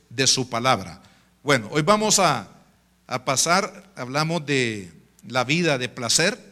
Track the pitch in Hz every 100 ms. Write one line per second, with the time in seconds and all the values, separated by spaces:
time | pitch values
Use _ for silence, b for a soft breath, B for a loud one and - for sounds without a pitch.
0 | _ 120 131 - 120 117 131 113 87 80
1 | b b b _ 139 135 104 147 156 208
2 | 214 202 175 127 95 - _ _ _ _
3 | - 120 - 131 165 180 214 - - -
4 | 123 139 160 170 143 139 120 107 87 78
5 | _ _ 98 123 123 165 165 135 123 135
6 | 117 - 175 247 -